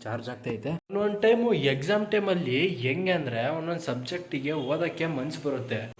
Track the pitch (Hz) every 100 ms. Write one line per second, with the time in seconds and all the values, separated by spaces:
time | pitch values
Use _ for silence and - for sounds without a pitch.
0 | 107 117 120 120 - 110 139 170 - 196
1 | 208 202 220 233 233 180 139 135 151 208
2 | 214 214 196 180 127 127 185 127 127 151
3 | 185 175 139 113 123 160 160 170 - 123
4 | 127 175 175 143 139 151 131 160 170 -
5 | 165 143 143 - 143 131 117 107 110 -